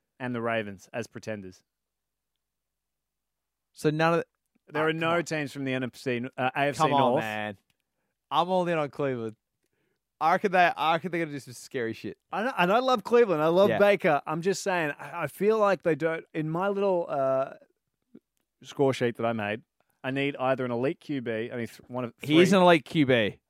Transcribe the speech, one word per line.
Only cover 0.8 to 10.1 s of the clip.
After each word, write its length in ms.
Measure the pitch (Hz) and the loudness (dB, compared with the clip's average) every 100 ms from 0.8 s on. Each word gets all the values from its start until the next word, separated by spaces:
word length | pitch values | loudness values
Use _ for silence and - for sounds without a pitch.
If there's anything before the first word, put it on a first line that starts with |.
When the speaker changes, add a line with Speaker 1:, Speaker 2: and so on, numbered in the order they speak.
| - | -12
Speaker 1:
as 120 | 127 113 | -10 -10
pretenders. 540 | 117 - 107 95 - _ _ _ _ _ _ _ _ _ _ _ _ _ _ _ _ _ _ _ _ _ | -12 -12 -12 -12 -20 _ _ _ _ _ _ _ _ _ _ _ _ _ _ _ _ _ _ _ _ _
Speaker 2:
So 160 | - 151 | -2 -2
none 240 | 151 165 | 2 2
of 60 | 170 - _ _ _ _ | 2 -2 _ _ _ _
the 60 | |
Speaker 1:
There 100 | 147 156 | -2 -2
Speaker 2:
Oh, 20 | |
Speaker 1:
are 60 | |
no 140 | 160 165 | 0 0
Speaker 2:
come 80 | 170 | -2
on. 60 | 165 | -2
Speaker 1:
teams 260 | 156 143 | -6 -6
from 140 | 143 135 | -6 -4
the 80 | |
N 100 | 131 | -4
F 120 | 127 - | -4 -6
C, 240 | 135 120 127 - | -6 -4 -6 -4
uh, 120 | 127 147 | -4 0
A 40 | 143 | -2
F 80 | 131 | 2
C 60 | |
Speaker 2:
Come 120 | 156 | 2
on, 60 | 139 | 4
Speaker 1:
North. 200 | 131 120 | 2 2
Speaker 2:
man. 340 | 110 107 107 101 _ _ _ _ _ _ _ | -2 -6 -8 -8 _ _ _ _ _ _ _
I'm 180 | 143 175 | -2 0
all 160 | 185 175 | 0 0
in 100 | 165 | -2
on 120 | 147 | -4
Cleveland. 460 | - 143 123 113 107 _ _ _ _ _ _ _ | -4 -4 -4 -6 -12 _ _ _ _ _ _ _